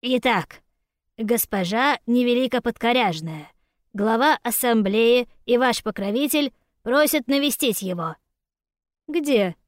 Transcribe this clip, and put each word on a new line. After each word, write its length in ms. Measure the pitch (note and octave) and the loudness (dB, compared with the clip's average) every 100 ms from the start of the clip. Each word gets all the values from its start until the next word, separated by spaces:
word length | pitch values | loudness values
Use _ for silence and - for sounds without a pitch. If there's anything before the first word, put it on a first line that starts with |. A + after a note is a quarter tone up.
«Итак, 580 | B3 B3+ B3+ G#3 - - _ _ _ _ _ - | 0 0 2 0 -4 -14 _ _ _ _ _ -10
госпожа 800 | A3 A#3 - G3+ F3 G#3+ C#4 C4+ - | -2 -2 0 -2 -2 0 0 0 0
Невелика 540 | B3 A#3+ A#3+ C4 B3 | 2 2 2 0 -2
Подкоряжная, 880 | A#3+ - A#3 B3 G#3+ D#3+ D#3+ D#3 D3+ _ _ _ _ | -4 -2 0 2 0 -2 -8 -12 -14 _ _ _ _
глава 460 | G3 G#3 A3+ C#4+ D4+ | -4 0 2 2 2
ассамблеи 840 | B3 A3+ B3 A3+ G3 G#3 A3+ B3 A#3+ _ - | -2 -2 2 2 2 2 4 2 0 _ -2
и 100 | A#3+ | 2
ваш 260 | B3+ - | 2 0
покровитель 720 | A3+ G#3 G3 A3 C#4+ D4+ C#4 _ _ _ | -6 -6 -4 -2 0 0 -2 _ _ _
просят 460 | G#3+ C4+ D4+ D#4 A#3+ | -2 0 2 0 0
навестить 520 | C#4 C#4+ - C4+ G3+ | 0 0 0 -2 -2
его». 360 | F#3+ F3 D#3+ D#3+ _ _ _ _ _ _ _ _ - | -6 -6 -8 -10 _ _ _ _ _ _ _ _ -6
«Где?» 480 | D#4 C#4+ A3+ F#3+ E3 | -4 0 0 0 -6